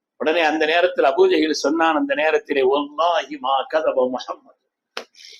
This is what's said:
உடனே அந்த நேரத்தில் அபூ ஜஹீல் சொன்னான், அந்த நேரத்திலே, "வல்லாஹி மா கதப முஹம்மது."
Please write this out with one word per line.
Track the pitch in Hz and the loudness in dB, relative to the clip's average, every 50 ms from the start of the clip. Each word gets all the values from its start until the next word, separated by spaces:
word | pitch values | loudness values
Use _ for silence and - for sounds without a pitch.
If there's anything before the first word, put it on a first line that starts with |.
| _ _ _ _ | _ _ _ _
உடனே | 131 151 160 175 | -2 -2 0 2
அந்த | 165 156 151 156 156 | 2 0 2 0 0
நேரத்தில் | 151 160 175 175 180 180 - 156 | 2 2 2 2 2 2 2 2
அபூ | 165 170 - 190 190 | 2 4 4 4 4
ஜஹீல் | 180 160 156 156 | 4 2 0 0
சொன்னான், | 147 - - 143 156 165 165 165 156 | -2 -2 -2 -2 0 2 2 2 2
அந்த | 147 143 139 139 | 0 0 -2 -2
நேரத்திலே, | 143 151 156 156 151 151 - 147 139 | -2 0 0 0 0 -2 -2 -2 0
"வல்லாஹி | 131 127 139 147 147 143 - - 160 175 170 160 143 131 151 143 | 2 2 2 0 -2 -4 -4 -2 -2 0 0 -2 -4 -6 -12 -8
மா | 127 127 139 135 127 - - | -4 -2 -2 -2 -2 -2 -4
கதப | 160 156 151 135 131 127 127 | -2 -2 0 0 0 -2 -2
முஹம்மது." | 127 120 - - - - _ _ _ _ _ _ _ _ _ _ _ - - _ _ - - - - | -4 -8 -10 -10 -14 -14 _ _ _ _ _ _ _ _ _ _ _ -16 -16 _ _ -20 -20 -20 -20